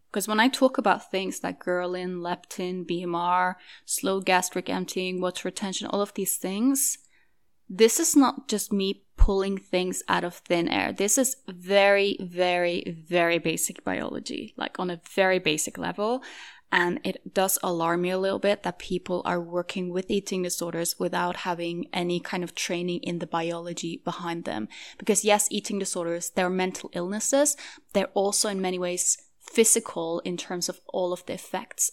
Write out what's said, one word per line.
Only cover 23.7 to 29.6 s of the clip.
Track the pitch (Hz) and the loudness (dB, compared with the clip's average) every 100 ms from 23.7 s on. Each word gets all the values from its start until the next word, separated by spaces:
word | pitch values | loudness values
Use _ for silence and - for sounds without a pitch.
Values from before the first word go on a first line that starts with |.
| 170 170 170 | -8 -6 -6
behind | - 165 175 170 | -8 -6 -6 -6
them. | 170 - 107 - - - | -6 -6 -8 -12 -18 -12
Because | 208 202 | 0 2
yes, | 208 208 - | 6 4 4
eating | 208 - 202 | -2 -2 -4
disorders, | 190 185 170 170 - | -4 -4 -2 -4 -4
they're | - 180 | 0 2
mental | 185 185 185 - | 2 0 -4 -8
illnesses. | 175 175 208 - 277 285 - - - _ | -6 -4 -2 2 4 4 2 -8 -18 _
They're | 196 190 | -2 0
also | - 196 208 220 | 0 0 2 0
in | 190 | 0
many | 185 180 | -2 -2
ways | 180 180 - - - _ - | -4 -2 0 -2 -6 _ -6
physical | - | 4